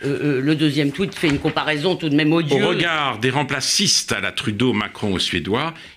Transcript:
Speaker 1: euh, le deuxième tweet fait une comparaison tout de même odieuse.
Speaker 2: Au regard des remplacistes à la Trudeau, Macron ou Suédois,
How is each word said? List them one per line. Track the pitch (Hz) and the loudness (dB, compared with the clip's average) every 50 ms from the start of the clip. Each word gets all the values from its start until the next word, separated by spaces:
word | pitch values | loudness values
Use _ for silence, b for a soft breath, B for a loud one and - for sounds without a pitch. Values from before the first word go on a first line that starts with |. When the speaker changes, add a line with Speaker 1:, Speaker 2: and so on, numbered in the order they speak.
| - | -4
Speaker 1:
euh, | 139 143 - - 147 143 127 | -4 -2 0 0 0 0 2
le | 131 147 156 | 2 2 2
deuxième | 143 156 151 135 147 147 143 | 2 2 2 2 2 0 0
tweet | 143 - 196 151 - | 0 -2 -4 -4 -2
fait | - - 156 | 0 0 0
une | 139 143 | 0 2
comparaison | - 156 - 156 139 151 156 147 147 190 175 | 0 -2 -2 -2 -2 -2 -2 0 0 0 -2
tout | - 170 151 | 0 0 0
de | 143 | 2
même | 147 156 151 | 2 4 4
odieuse. | 160 170 165 143 143 135 | 4 2 2 2 2 2
Speaker 2:
Au | - - | 4 2
regard | - - 165 170 160 156 147 135 117 104 | 2 2 0 0 0 0 0 -2 -2 0
des | 113 131 | -2 0
remplacistes | 123 147 143 - 139 135 127 - - - 202 147 - - - - | 0 0 -2 -2 -2 -4 -2 0 0 2 2 2 2 0 0 -2
à | 117 101 | -2 -2
la | 98 95 | -2 -4
Trudeau, | - - - 110 107 101 123 127 107 | -4 -4 -4 -4 0 2 2 2 2
Macron | 104 107 95 - - 110 104 95 | 0 -2 -4 -6 -4 -2 -2 0
ou | 85 | 0
Suédois, | - - - 90 73 90 104 127 151 165 160 B B B B | 0 -2 -2 -2 -2 0 -2 -2 -2 -4 -8 B B B B